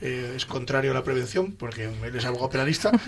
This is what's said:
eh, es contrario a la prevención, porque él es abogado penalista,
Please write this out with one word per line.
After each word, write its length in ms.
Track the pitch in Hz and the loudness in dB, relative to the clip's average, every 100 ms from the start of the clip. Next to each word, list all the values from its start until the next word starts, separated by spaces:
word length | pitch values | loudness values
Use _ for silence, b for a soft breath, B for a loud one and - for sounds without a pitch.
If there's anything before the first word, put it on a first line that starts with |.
eh, 320 | 123 127 123 127 | -4 -4 -4 -6
es 80 | |
contrario 460 | - 135 117 135 135 | -4 -4 0 2 2
a 40 | |
la 100 | 131 | 2
prevención, 480 | 135 131 120 185 190 | 2 0 0 0 0
porque 320 | - 120 113 | -2 -8 -6
él 300 | 110 110 117 | -6 -6 -4
es 100 | 123 123 | -2 -2
abogado 240 | 123 135 | 0 0
penalista, 400 | 131 139 160 208 233 | 2 2 2 4 4